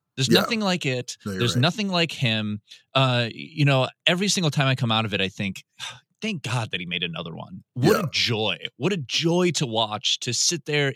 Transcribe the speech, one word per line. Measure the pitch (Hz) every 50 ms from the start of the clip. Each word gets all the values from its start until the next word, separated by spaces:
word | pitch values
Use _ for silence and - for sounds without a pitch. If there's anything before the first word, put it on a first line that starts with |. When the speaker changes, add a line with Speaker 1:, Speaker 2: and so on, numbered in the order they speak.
| _ _ _
Speaker 1:
There's | 131 131 127
Speaker 2:
Yeah. | - -
Speaker 1:
nothing | - - 233 214
like | 208 190 180 170 -
it. | 135 127 123 120 - - - -
Speaker 2:
No, | 104
you're | 95 92
Speaker 1:
There's | 120 120 -
Speaker 2:
right. | 120
Speaker 1:
nothing | 135 175 - 220 202 196
like | 180 170 170 -
him. | - - 139 113 110 110 107 104 107 107 - - - - _ _ -
Uh, | 131 135 127 123 120 120 110
you | - 69 71 - - - 139
know, | 143 139 131 127 - - _ -
every | 156 180 175 208 196
single | - 196 170 147
time | - 147 135 135
I | 127
come | - 127 113
out | 110 110 110
of | 101 101
it, | 98
I | 95 92
think, | - - 104 98 92 - - _ _ -
<sighs> | - - - - _ _ _ -
"Thank | 214 220 202 135
God | - 110 120 123 110 -
that | 98 90
he | 90
made | 85 87 90 90
another | 87 82 82 85 85 82
one." | 82 80 - - - - _
What | - 123 127 175 -
Speaker 2:
Yeah. | -
Speaker 1:
a | 185 131
joy. | - - - 120 117 104 110 101 85 - - - -
What | - 131 190
a | 202 170
joy | 123 - - - 156 165 170 180 180 175
to | 139 - 143
watch, | 120 110 110 113 107 107 101 - - - -
to | - 123 120
sit | - - - 170 147 -
there | 156 147 147 143 135 -